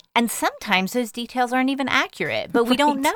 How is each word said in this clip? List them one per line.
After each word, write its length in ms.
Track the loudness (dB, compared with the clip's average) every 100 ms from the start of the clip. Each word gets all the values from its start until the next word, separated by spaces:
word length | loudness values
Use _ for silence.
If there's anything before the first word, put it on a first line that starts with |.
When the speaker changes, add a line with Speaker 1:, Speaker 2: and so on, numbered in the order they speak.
| _ 0
Speaker 1:
and 120 | 0
sometimes 640 | 0 -4 -4 0 0 0
those 200 | -2 -4
details 400 | -8 -6 -2 0
aren't 180 | 2 0
even 180 | 0 0
accurate, 640 | 0 0 -4 -4 -4 0
but 120 | 0
we 120 | 2 2
don't 200 | 2 2
Speaker 2:
Right. 100 | 0